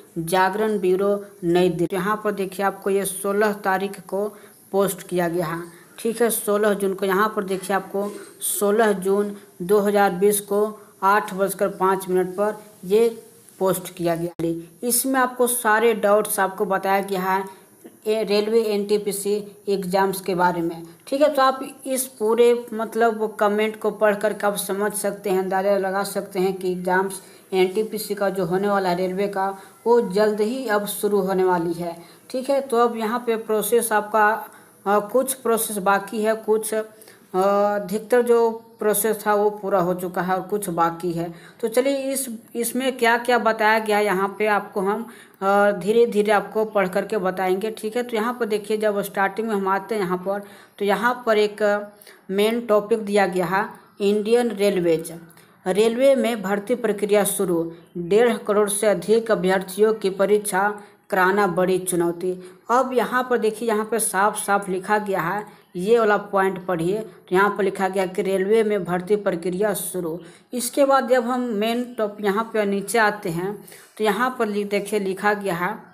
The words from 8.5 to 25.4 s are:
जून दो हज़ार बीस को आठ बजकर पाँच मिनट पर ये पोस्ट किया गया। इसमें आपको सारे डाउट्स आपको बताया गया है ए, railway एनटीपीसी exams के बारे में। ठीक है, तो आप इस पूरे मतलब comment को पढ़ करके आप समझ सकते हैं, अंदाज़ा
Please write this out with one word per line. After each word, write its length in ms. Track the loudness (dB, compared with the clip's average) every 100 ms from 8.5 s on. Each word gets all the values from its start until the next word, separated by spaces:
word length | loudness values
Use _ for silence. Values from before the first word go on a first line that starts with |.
| 0 2 4 4
जून 420 | 2 2 0 0 -6 -16 -10
दो 180 | 2 2
हज़ार 320 | 4 4 2
बीस 280 | 4 2 2
को 380 | -2 0 -2 -4 -18 -2
आठ 300 | 2 2 0
बजकर 340 | -2 -2 0 -4
पाँच 400 | 0 0 0 0
मिनट 260 | 0 0 -2
पर 200 | -4 -4 -14 -16 0
ये 240 | 2 2 0 -12 -20 -20 -2
पोस्ट 340 | 0 0 -6
किया 220 | -4 -2 -2
गया। 380 | -4 -4 -4 -4 -10 -8 -2
इसमें 320 | -2 0 0
आपको 280 | 0 0 0
सारे 460 | 0 2 4 4
डाउट्स 460 | 2 4 4 2 0
आपको 260 | -2 -2 -2
बताया 360 | 0 2 0
गया 200 | 0 -4
है 220 | -2 -2 -4 -12 -20 _ -20 -8 -2
ए, 160 | -2
railway 380 | 0 0 2 2
एनटीपीसी 720 | 2 0 0 0 0 -4 -2 -4 -6 -10 -4
exams 520 | -2 0 2 2 0
के 140 | -4 2
बारे 260 | 2 2
में। 220 | -4 -6 -14 -20 -6
ठीक 140 | 2
है, 120 | 2
तो 80 | 4
आप 180 | 2 0 -8 -12 -6
इस 200 | -6 -6
पूरे 580 | -4 0 4 4 4 -2
मतलब 600 | -8 -6 2 2 2 -4 0
comment 400 | 0 2 -2 -2
को 120 | -4
पढ़ 240 | 2 2 2
करके 320 | -2 0 -2
आप 80 | -2
समझ 360 | -4 -2 -2
सकते 360 | -2 -4 -4 -2
हैं, 100 |
अंदाज़ा 380 | -2